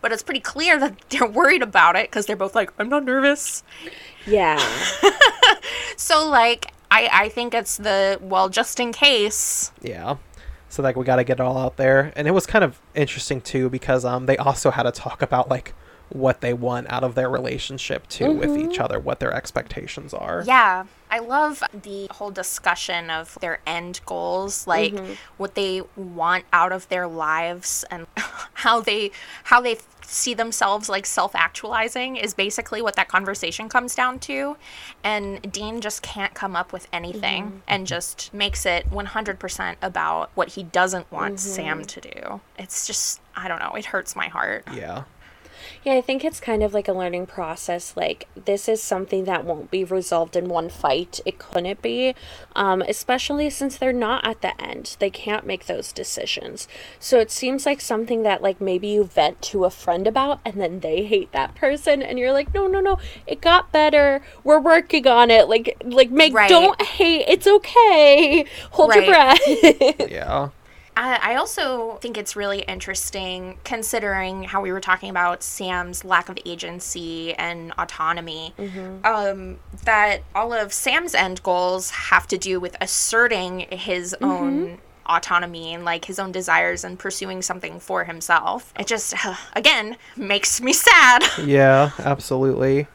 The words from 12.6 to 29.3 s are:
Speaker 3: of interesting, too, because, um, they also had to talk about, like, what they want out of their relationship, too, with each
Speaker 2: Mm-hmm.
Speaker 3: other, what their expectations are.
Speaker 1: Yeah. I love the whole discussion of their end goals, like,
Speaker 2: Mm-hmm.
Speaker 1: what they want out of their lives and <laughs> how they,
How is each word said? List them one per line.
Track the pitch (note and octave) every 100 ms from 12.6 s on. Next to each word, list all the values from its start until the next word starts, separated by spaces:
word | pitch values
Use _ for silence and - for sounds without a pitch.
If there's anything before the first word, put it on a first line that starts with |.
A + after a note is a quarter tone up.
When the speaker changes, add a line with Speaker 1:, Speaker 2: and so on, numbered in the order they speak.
Speaker 3:
of | E3 - _
interesting, | - C#3+ - - C3+
too, | - C3+ B2+
because, | C3 - B2+
um, | B2 B2 C3
they | C3+
also | B2+ C#3 C#3
had | -
to | B2
talk | - - -
about, | C3+ B2+ B2+
like, | B2+ - - - - -
what | C3+ C3 B2+
they | B2+
want | A#2+ B2 A#2+ -
out | B2
of | B2+
their | A#2+ B2+
relationship, | B2+ B2 C3 - C3+ - C3+ -
too, | - B3+
with | D#4 D4+ D4
each | D#4+
Speaker 2:
Mm-hmm. | F4+
Speaker 3:
other, | - G#2+
what | - B2
their | -
expectations | B2 - - - - - - D3
are. | - - F3 G#3
Speaker 1:
Yeah. | B3+ G#3+ F#3 F#3+ _ _
I | A3+
love | A#3 C4+ D4+ C#4+ - G#3
the | G3+ G3 G3
whole | - G#3
discussion | F#3+ F3+ - F#3 F3 - F3 E3
of | D#3+ D#3+ -
their | F3 E3 -
end | E3+ F3 F3+ -
goals, | F3 F3 F3+ G3 G3+ -
like, | E3 E3
Speaker 2:
Mm-hmm. | G3+ F#3+ G3 - _
Speaker 1:
what | G3
they | G3+ G3 F#3 -
want | - F#3 F3 E3 F3+ -
out | F3 F3+
of | F#3 -
their | F#3 F3+
lives | E3 D#3 D#3+ E3+ F3 - - -
and | F3 E3
<laughs> | - - - -
how | - B3 A#3
they, | A3+ G#3+ G#3 - -